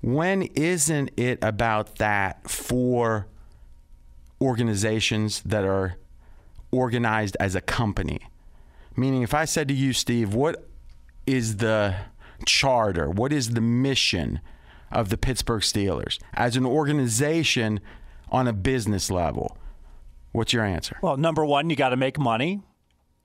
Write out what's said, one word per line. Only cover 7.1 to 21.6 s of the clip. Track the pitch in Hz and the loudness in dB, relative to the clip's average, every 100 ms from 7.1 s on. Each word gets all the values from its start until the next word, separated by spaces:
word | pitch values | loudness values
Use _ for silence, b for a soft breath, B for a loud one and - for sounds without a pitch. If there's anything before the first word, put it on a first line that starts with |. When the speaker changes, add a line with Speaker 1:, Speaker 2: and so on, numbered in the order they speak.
| 110 107 - | 2 0 0
Speaker 1:
as | 98 | 0
a | 92 | 0
company? | - - 113 95 87 76 - - b b b b b - | -2 0 0 0 -4 -4 -10 -20 b b b b b -2
Meaning, | 127 131 | 0 2
if | 120 | 2
I | 147 | 0
said | 156 - 147 | 0 0 0
to | |
you, | 139 135 | 0 2
Steve, | 123 - 120 110 | 0 0 0 2
what | 107 147 - - - - - - - - | 2 0 -2 -10 -20 -20 -20 -20 -10 -2
is | 131 113 104 | 0 0 0
the | 110 110 104 92 95 B B B | 2 2 2 -2 -8 B B B
charter? | - - 139 127 107 95 73 | 0 2 4 4 2 2 0
What | 92 123 | 0 0
is | 147 113 | 0 0
the | 113 | 0
mission | 113 120 135 131 - 101 64 - B B B B B | 2 2 2 2 2 0 -2 -4 B B B B B
of | - 110 | -2 0
the | 110 | 0
Pittsburgh | - 123 - 113 | 0 -2 -2 -2
Steelers | - - 98 76 - - B | 0 0 0 0 -4 -8 B
as | - 120 120 | -2 0 2
an | 127 | 2
organization | 139 143 151 127 110 147 165 151 - 110 104 B B B B B | 2 2 2 2 2 2 2 2 2 0 -2 B B B B B
on | 127 127 | 0 2
a | |
business | 107 95 131 107 101 - | 0 0 0 0 -2 0
level? | 92 82 57 - - b b b b b - - | 0 0 -2 -6 -8 b b b b b -20 -6
What's | 113 113 | -2 0
your | 120 | 2
answer? | 107 85 - - | 2 0 -4 -4
Speaker 2:
Well, | 185 139 | -2 2
number | 165 160 | 2 2
one, | 156 143 | 2 2